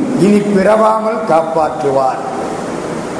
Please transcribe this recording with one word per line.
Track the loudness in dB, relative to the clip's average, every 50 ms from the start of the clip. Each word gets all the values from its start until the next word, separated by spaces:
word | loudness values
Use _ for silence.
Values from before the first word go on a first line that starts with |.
| -2 -2 2 2
இனி | 4 4 4 4
பிறவாமல் | 2 2 2 2 4 4 4 4 4 2 2 0 0 -2 -4 -2 0 2
காப்பாற்றுவார். | 2 2 2 0 0 0 0 0 -2 -2 -2 0 0 2 0 0 -2 -4 -6 -8 -6 -6 -6 -6 -8 -8 -8 -8 -8 -8 -8 -8 -8 -8 -8 -8 -8